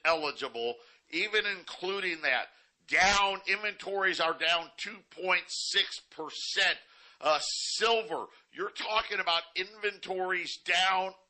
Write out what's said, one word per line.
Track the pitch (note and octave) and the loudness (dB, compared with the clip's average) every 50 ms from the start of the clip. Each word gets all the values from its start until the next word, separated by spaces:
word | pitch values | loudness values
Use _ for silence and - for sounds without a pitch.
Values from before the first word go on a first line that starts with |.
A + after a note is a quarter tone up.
| - | 2
eligible, | D#3 E3 D#3+ D3+ C#3+ C#3 - C#3+ C3 A#2 A#2+ A#2 A#2+ A#2 - - - - _ _ _ | 2 2 2 2 -2 -2 -2 -6 -6 -4 -2 -2 -2 -4 -4 -10 -20 -20 _ _ _
even | - E3 G3 G#3+ G3+ G#3+ G3+ G#3 G3 F3+ | -4 -2 -2 0 0 0 0 0 -2 -6
including | D#3+ - - - F#3 F#3 G3 G3 F#3 F3+ E3+ D#3+ D3+ | -8 -14 -12 -6 -4 -4 -2 -2 -2 -4 -4 -2 0
that, | C#3+ B2+ A#2+ G#2 - - _ _ _ _ _ _ - | 0 2 0 0 -4 -10 _ _ _ _ _ _ 0
down, | D3 D#3 F3+ G3 G3+ G3+ G3 G3 G3 F#3+ - | 2 4 4 6 6 4 4 2 0 -2 -2
inventories | - G3 G3+ G#3 G#3 G3 - - G3 G3 G3 F#3+ F#3 E3+ D#3+ | -2 -2 -2 -2 -4 -6 -6 -6 -4 -2 0 2 2 2 2
are | E3+ D#3+ E3 | 0 0 0
down | E3 F3 D#3+ F3 E3+ E3 D3+ - - | 0 2 2 2 2 0 -4 -10 -12
two | - G3 A3 G3 - - - - F3 | -12 -12 -12 -14 -18 -18 -12 -4 0
point | F#3 F3+ F3 E3+ - | 2 2 2 2 -2
six | - - - - - G3 F#3+ - - - - - - | -6 -6 -4 -2 0 0 0 0 -2 -12 -14 -14 -12
percent. | - D#3+ D3 - - - - - F#3+ G3 F3+ D#3+ - - - - - - - - - | -12 -10 -10 -10 -8 -8 -4 0 2 2 2 2 -2 -6 -20 -20 -20 -20 -20 -10 -2
Uh, | - D3+ D#3 C#3+ | 2 2 2 2
silver, | - - - - - - - - G#3 A#3 A#3 A3+ A3 D#3+ E3 C3+ G#2+ - - - _ _ - | 2 -2 -4 -4 -4 -4 -2 0 2 2 2 2 0 -2 -4 -6 -6 -8 -12 -20 _ _ -8
you're | D3 F#3 G#3 | -8 -6 -6
talking | - - - - G#3+ A3 A3+ - G#3 F#3+ | -6 -8 -4 -2 0 0 0 0 -2 -2
about | F#3 F3 E3 E3 E3 - - | 2 2 2 2 0 -2 -6
inventories | F3 F#3+ G3+ G#3+ G#3+ G#3 G#3 G3+ F#3+ - - F#3+ F#3 F#3 F#3 F#3 F3 F3 E3+ - - - | -6 -6 -6 -6 -4 -4 -4 -4 -4 -6 -6 -4 -2 -2 0 0 -2 -2 -4 -8 -6 -2
down | - F3 F3 F#3 F#3+ F#3+ F#3+ F#3+ F#3+ F#3 - _ | 2 4 4 6 4 4 4 2 0 -4 -10 _